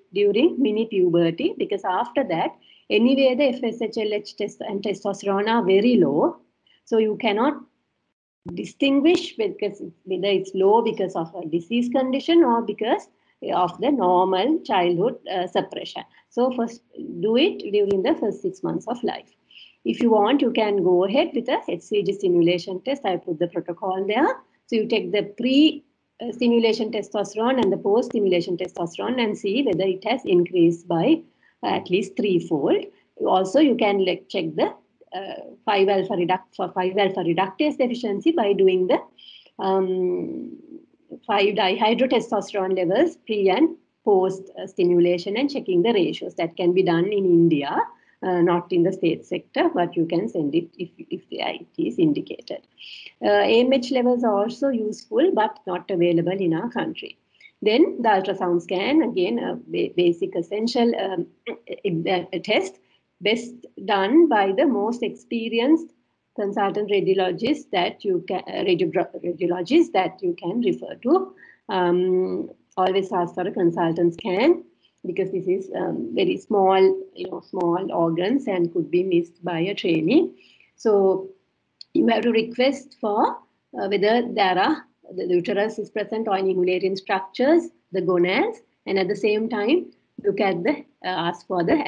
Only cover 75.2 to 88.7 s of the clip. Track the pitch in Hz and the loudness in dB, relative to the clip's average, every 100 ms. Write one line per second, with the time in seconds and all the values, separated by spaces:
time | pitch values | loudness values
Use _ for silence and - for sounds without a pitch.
75.2 | 185 190 175 190 190 185 180 160 - - | -4 -4 -2 -2 -4 -6 -4 -4 -4 -2
76.2 | 170 - - 208 190 190 190 190 - - | 0 -2 -2 2 4 6 4 4 -6 -12
77.2 | 185 - - 190 175 175 196 180 165 165 | -10 -10 -10 -4 0 0 -2 -2 0 0
78.2 | 185 277 226 185 170 175 156 175 190 170 | 0 -2 -2 -2 -2 -2 -2 0 2 0
79.2 | 170 _ 175 165 180 208 196 165 156 294 | 0 _ -6 -4 -4 -2 -2 0 2 2
80.2 | 349 - _ _ _ _ 233 202 190 185 | 2 -6 _ _ _ _ 2 4 4 2
81.2 | - - _ _ _ _ - 339 233 226 | -4 -18 _ _ _ _ -6 0 2 2
82.2 | 233 220 220 - 262 - - - 220 208 | 2 0 0 0 0 0 -10 -8 -4 0
83.2 | 480 - _ _ _ - 196 196 208 233 | 0 -2 _ _ _ -8 -2 0 2 2
84.2 | 240 196 185 180 220 311 - _ - 180 | 0 0 2 2 2 0 -6 _ -16 -8
85.2 | 185 180 175 190 220 220 196 220 208 220 | 0 0 0 -2 -2 -4 -8 -6 -6 -4
86.2 | 220 190 190 185 180 180 190 190 - 190 | -2 0 0 0 0 0 -2 -4 -4 -6
87.2 | 185 - 262 339 - _ _ 185 180 180 | -4 -2 2 2 0 _ _ -4 0 2
88.2 | 180 208 415 - _ | 2 2 -2 -4 _